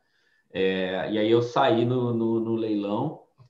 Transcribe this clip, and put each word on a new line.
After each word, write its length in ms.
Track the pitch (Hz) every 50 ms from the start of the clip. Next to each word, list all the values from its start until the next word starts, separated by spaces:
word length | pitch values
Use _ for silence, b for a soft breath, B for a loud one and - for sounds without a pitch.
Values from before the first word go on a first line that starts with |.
| _ _ _ _ _ _ _ _ _ _
É... 600 | - 95 95 95 95 95 92 92 95 92 - 101
e 80 | 107 107
aí 120 | 107 110
eu 120 | 117 120 120
saí 420 | - - 139 139 127 117 113 117
no, 300 | 123 127 127 120 120 117
no, 260 | 113 113 113 113 113
no 140 | 113 113 113
leilão, 640 | 113 110 110 107 101 101 101 107 113 139 160 - - - _ _ _ -